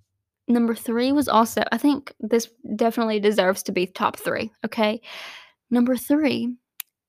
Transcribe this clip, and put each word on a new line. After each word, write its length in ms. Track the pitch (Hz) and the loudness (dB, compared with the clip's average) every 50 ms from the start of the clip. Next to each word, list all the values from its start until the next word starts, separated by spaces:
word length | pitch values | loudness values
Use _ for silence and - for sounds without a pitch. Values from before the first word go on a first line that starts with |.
| _ _ _ _ _ _ _ _ _ - | _ _ _ _ _ _ _ _ _ 0
number 260 | 233 240 233 226 233 | 2 2 2 2 0
three 380 | 220 - - 226 233 247 269 | -2 -4 -4 -2 0 0 2
was 160 | 277 294 262 - | 2 2 2 4
also, 360 | - 220 233 226 - 214 - - | 4 4 4 2 0 -2 -2 -2
I 60 | - | -2
think 380 | 233 - 294 285 277 - - - - | 2 2 2 2 0 -4 -10 -14 -12
this 300 | - 208 240 226 233 - _ _ - - 214 | -4 -2 0 0 0 -4 _ _ -12 -8 -4
definitely 460 | 208 240 226 226 240 226 220 214 214 | 0 0 0 0 0 0 0 0 2
deserves 420 | 202 208 214 208 185 185 196 - - | 2 2 2 4 2 2 0 0 -4
to 80 | - | -4
be 140 | 190 180 185 | -2 -2 -2
top 320 | 190 - - 208 214 - - | -4 -2 -2 -2 -2 -2 -4
three, 320 | - 170 - - 214 220 - _ - | -4 -4 -2 -2 -4 -6 -8 _ -10
okay? 380 | 220 - 233 214 214 220 240 - - - - - - - - - - _ _ _ _ | -6 -2 0 0 0 0 -4 -8 -16 -18 -16 -16 -18 -18 -20 -20 -20 _ _ _ _
Number 260 | 240 247 240 247 262 | 0 2 2 2 0
three, 600 | 233 - - 285 302 311 254 240 233 233 240 247 - _ _ _ - - _ _ _ _ | -2 0 0 2 2 2 2 0 0 -2 -4 -6 -10 _ _ _ -20 -20 _ _ _ _